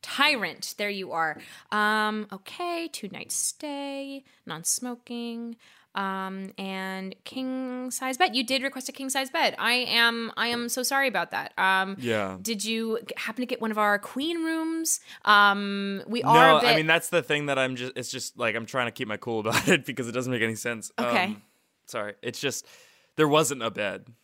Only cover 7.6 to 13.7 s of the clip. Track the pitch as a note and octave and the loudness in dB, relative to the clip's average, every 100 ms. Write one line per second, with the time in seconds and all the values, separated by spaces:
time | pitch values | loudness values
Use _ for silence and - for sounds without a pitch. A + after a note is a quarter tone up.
7.6 | C4 B3+ B3+ A#3+ C4 B3+ F#4 A#3 B3 C4 | -6 -8 -8 -6 -6 2 2 2 2 0
8.6 | C4+ C4 C4 C4+ C4+ C4+ C4 E4 C4 - | 0 -6 -10 -8 -4 -2 -2 0 0 2
9.6 | A3+ B3 B3 A#3 A#3 A#3 A#3 - A#3 A#3+ | 0 0 2 4 4 4 -6 -2 -2 -2
10.6 | A#3 C4 B3 C#4 C4+ G3 E3+ - - - | -2 -2 0 2 2 0 -2 -4 -6 0
11.6 | F#3+ F#3+ F#3+ G3 A#2+ A2 G2 F#2+ G3 A3 | 2 4 0 -4 0 0 0 -4 -4 -4
12.6 | G#3+ A3+ A3+ A3 G3 - - A3 B3 B3+ | -2 -2 -2 -4 -6 -8 -6 -4 -4 -2
13.6 | A3 | -2